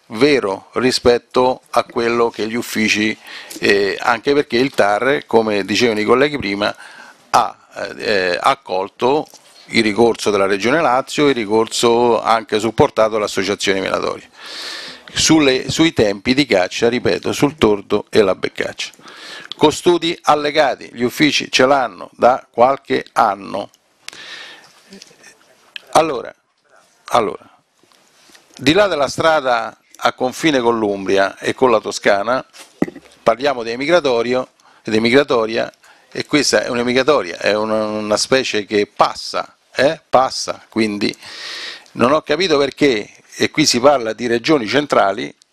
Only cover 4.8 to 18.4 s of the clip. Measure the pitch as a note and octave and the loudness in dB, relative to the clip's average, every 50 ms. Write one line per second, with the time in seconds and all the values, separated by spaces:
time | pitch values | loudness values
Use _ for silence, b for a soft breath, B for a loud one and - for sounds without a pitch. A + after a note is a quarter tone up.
4.8 | G#2 G2+ G#2 G#2 A#2+ C3 C#3+ C#3+ - - - A2+ A2 A2 G#2+ G2+ F#2 G2+ G#2+ F#2+ | 2 2 2 0 0 -2 -2 -2 -4 0 2 2 2 2 -2 -2 -2 -2 0 0
5.8 | B2 A#2+ G#2+ G#2+ G#2+ G2 A#2+ B2+ C#3 D3+ D3 C3 G2 G2 G2+ G2+ G#2 G#2 - B | 0 0 0 0 2 2 4 4 2 0 0 -4 -6 -6 -4 -2 -4 -4 -4 B
6.8 | B B B B B B B B _ _ - B2+ A2+ - - - _ _ - - | B B B B B B B B _ _ 0 0 0 0 -6 -12 _ _ -12 -10
7.8 | G2+ G2 - - - G#2+ G#2+ F#2+ F#2 F2+ F2 - - C3 C3+ - _ - - F#2 | -10 -10 -10 -8 -4 -2 0 0 0 0 -2 0 0 -2 -2 -2 _ -6 -6 -4
8.8 | F#2+ G2+ - - A#2+ B2 C#3+ D#3 C#3 - - - _ _ _ - - - - A2+ | -4 -6 -6 -2 0 0 0 0 -2 -6 -16 -20 _ _ _ -20 -16 -4 -2 0
9.8 | A2 G#2+ G2+ G2+ A#2 A#2 G#2 - - A2 G2+ G2 G2 F#2+ G#2 G2 G2 A#2 C#3 E3 | 0 0 2 2 2 2 2 0 -2 0 0 2 2 0 0 0 0 0 0 2
10.8 | D#3+ B2+ A#2+ C3 B2+ - - D3+ D3 C#3+ C3+ A#2+ A2 G2 G#2+ A2 A2+ A2+ - - | 2 2 0 0 -2 -4 -4 0 0 0 0 -2 -2 0 0 0 0 -2 -2 0
11.8 | - A#2+ A#2 A#2+ B2 A#2+ A2+ - - - A2+ A2+ A2 - G#2+ G#2+ G2+ A2+ A2 - | 2 2 2 4 2 2 2 0 2 0 0 0 0 -2 -4 -2 -2 -2 2 2
12.8 | D3+ C3+ - A2+ A2 A2 G#2+ A2 G#2 G2 - G2 F#2+ F#2+ G2+ F#2 - G2+ F#2+ F#2+ | 2 2 2 0 0 0 0 -2 -4 -2 -4 -4 -4 -4 -4 -2 -2 -2 -2 -2
13.8 | F#2 F#2 F2 F2+ F2 E2+ - - - - B B B B B B B B B B | -2 -2 -2 -2 -2 -4 -6 -8 -14 -20 B B B B B B B B B B
14.8 | B B B B B B - - - - D#3+ D#3+ D3 C3+ B2+ B2+ - - - - | B B B B B B -4 -2 2 4 4 4 4 4 2 0 -2 -4 -2 0
15.8 | D#3+ E3 - - A#2 G#2 G2+ G2+ - B2 B2+ C3+ D3 - G#2 F#2 F2+ - - - | 0 0 2 2 0 0 0 -2 -2 0 0 0 2 2 2 2 2 0 -2 -2
16.8 | A2+ A#2 A#2+ A#2+ G2 A2+ F2 F2 - G#2 G#2 - - C#3+ - - - A2 G#2 G2 | 0 0 0 0 -2 -2 -2 -2 -4 -6 -2 0 -2 -2 0 2 2 2 2 0
17.8 | - - G#2 G#2 - - - A2 G#2 F#2+ F2+ - | -2 -4 -4 -4 -4 0 2 2 2 2 0 -2